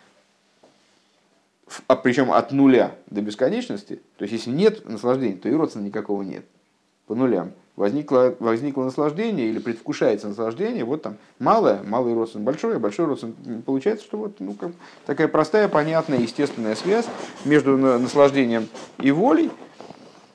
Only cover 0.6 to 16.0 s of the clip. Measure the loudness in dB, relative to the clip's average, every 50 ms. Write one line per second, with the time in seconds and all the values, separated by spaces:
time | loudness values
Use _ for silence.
0.6 | _ _ _ _ _ _ _ _ _ _ _ _ _ _ _ _ _ _ _ _
1.6 | _ -20 -20 -4 0 0 2 2 2 2 2 2 2 4 4 2 2 2 4 6
2.6 | 6 8 8 6 6 2 -2 -10 -16 -10 -6 -6 -6 -4 -2 0 0 0 0 -2
3.6 | -4 -6 -8 -10 -10 -12 -14 -16 -16 _ _ -10 -8 -6 -6 -6 -6 -4 0 2
4.6 | 2 2 2 0 -6 -12 -10 -4 0 0 0 0 0 -2 -4 -4 -2 -2 0 0
5.6 | 0 -2 -4 -6 -8 -8 -8 -6 -6 -4 -4 -4 -6 -8 -10 -12 -14 _ _ _
6.6 | _ _ _ _ _ _ _ _ _ -6 -2 0 2 2 2 0 -2 -4 -10 -18
7.6 | _ _ _ -2 -2 -2 -2 -2 -2 2 2 4 4 4 2 0 -2 -2 0 -2
8.6 | -2 -4 -4 -4 -4 -4 -2 -2 -2 -2 -2 -4 -4 -4 -2 -2 -2 -2 -4 -4
9.6 | -4 -6 -8 -8 -8 -8 -4 0 0 0 0 0 -4 -8 -6 -6 -6 -6 -4 -4
10.6 | -4 -4 -4 -4 -4 -4 -6 -6 -8 -10 -12 -14 _ _ _ -4 0 2 2 4
11.6 | 4 2 2 0 -2 -4 -2 0 0 0 0 -2 -2 -4 -6 -6 -4 -4 -2 -2
12.6 | -2 -2 -2 -2 -2 -2 -2 -2 -2 -2 -2 -4 -6 -10 -12 -12 -12 -10 -10 -8
13.6 | -4 -2 -2 0 0 -2 -2 -4 -6 -10 -10 -8 -8 -10 -10 -10 -10 -10 -10 -10
14.6 | -10 -12 -12 -14 -20 -20 -20 -10 -8 -4 -2 0 0 2 2 2 2 4 4 2
15.6 | 4 4 2 2 2 2 0 -2